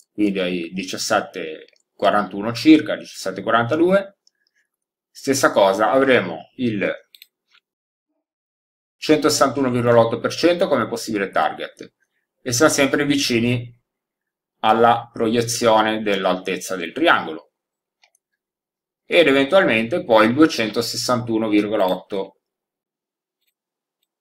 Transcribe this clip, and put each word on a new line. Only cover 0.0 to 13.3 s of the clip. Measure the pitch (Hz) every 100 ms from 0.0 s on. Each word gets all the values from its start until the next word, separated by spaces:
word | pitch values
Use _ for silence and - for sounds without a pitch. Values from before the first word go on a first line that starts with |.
| _
quindi | - 104 95
ai | 90 90 85
diciassette | 92 92 92 - 104 - 92 80 78 - _ _
quarantuno | - 98 104 95 98 107
circa, | 120 156 151 107 87
diciassette | - - - 95
quarantadue, | 98 113 120 156 180 196 196 _ _ _ _ _ _ _ _ _ _
stessa | - - 135 151
cosa, | 120 98 98 110
avremo | 135 135 120 92 80 - -
il | 120 104 85 - _ - - _ _ _ _ _ _ _ _ 302 _ _ _ _ _ _ _ -
centosessantuno | - 151 156 - 135 135 131
virgola | 123 117 117
otto | 113 120
per | 120
cento | - 165 180 190
come | 131 107
possibile | 117 - 104 92
target | 87 78 - 73 - - _ _ _ _ _
e | 131
siamo | 120 156
sempre | 147 135 147
vicini | 143 139 -